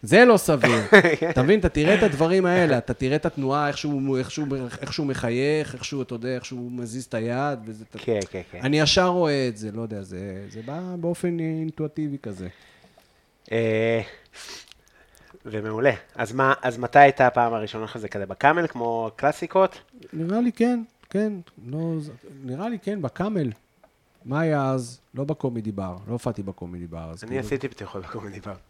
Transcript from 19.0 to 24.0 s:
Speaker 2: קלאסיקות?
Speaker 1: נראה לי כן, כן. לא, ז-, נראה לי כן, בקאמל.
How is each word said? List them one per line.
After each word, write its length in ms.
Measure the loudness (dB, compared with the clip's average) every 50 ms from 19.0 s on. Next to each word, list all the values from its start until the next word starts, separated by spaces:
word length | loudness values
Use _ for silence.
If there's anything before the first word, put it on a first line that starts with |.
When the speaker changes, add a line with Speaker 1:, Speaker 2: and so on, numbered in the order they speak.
| -4 -6 -6
Speaker 2:
קלאסיקות? 640 | 0 0 0 0 0 -8 0 2 4 4 4 0 -8 _ _ _ -20 -20 -12 -8
Speaker 1:
נראה 280 | -6 -4 -2 0 0
לי 100 | 0 0
כן, 320 | 0 2 0 0 0 -2 -4 -10 _ _ _ _
כן. 240 | -2 -2 -2 -2 -4 -8 -12 -16 _ -18 -12
לא, 100 | -8 -6 -4 -4 -4 -4 -4
ז-, 100 | -6 -10 -14 -18 -20 -20 -20 -14 -10
נראה 260 | -10 -8 -6 -6 -6
לי 100 | -6 -6
כן, 220 | -6 -6 -6 -4
בקאמל. 480 | -4 -6 -4 -4 -4 -2 -2 -2 -2 -2 -4 _ _ _ _ _ _ _ _ _